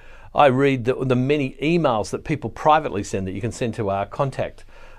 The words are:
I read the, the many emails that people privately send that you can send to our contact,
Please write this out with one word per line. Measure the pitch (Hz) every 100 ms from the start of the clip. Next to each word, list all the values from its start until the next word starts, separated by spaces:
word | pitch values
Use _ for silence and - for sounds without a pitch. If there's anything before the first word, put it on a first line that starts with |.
| - - -
I | 123 143
read | 127 139 131 113
the, |
the | 127 131 123
many | 131 147 135 -
emails | 147 175 147 110 -
that | 110
people | - 160 113
privately | - 156 156 147 98
send | 101 101 95
that |
you | 95
can | 117
send | - 120
to | 113 101
our | 98 101
contact, | - 135 - 90 - - - -